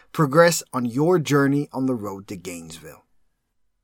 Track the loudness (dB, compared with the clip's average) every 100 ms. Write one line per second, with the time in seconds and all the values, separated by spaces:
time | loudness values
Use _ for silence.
0 | _ -2 2 6 6 4 -4 -6 -4 0
1 | 2 2 2 2 2 0 -2 -4 -4 -4
2 | -6 -10 -12 -12 -12 -14 -16 -18 -20 -20
3 | _ _ _ _ _ _ _ _